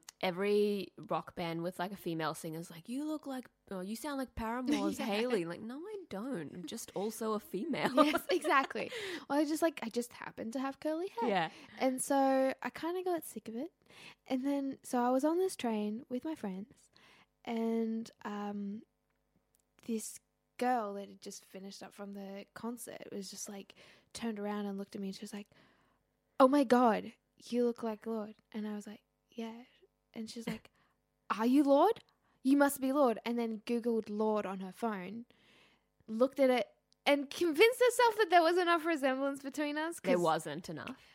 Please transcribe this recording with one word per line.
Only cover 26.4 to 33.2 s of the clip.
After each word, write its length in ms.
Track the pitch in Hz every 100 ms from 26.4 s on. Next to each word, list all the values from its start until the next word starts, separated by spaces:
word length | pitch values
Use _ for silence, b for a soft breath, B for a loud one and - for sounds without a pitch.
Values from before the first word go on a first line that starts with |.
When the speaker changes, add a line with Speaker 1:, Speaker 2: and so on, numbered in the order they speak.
| 262
Speaker 2:
my 160 | 285
God, 480 | 247 247 247 185 208 - _ _ -
you 160 | 240
look 180 | 240 233
like 240 | 233 208 226
Lorde." 280 | 226 214 - _
And 140 | 220 214
I 80 |
was 120 | 208 208
like, 140 | 214 _ _ _
"Yeah." 340 | - 226 233 254 _ _ _ _
And 140 | 233 226
she's 160 | 233 233
like, 240 | 220 - _ _ _
Speaker 1:
<laughs> 300 | _ _ - 202
Speaker 2:
"Are 80 | 240
you 160 | 277
Lorde? 360 | 277 277 392 - _ _ _ _
You 140 | 262 285
must 240 | 277 277
be 120 | 262
Lorde." 260 | 285 254 214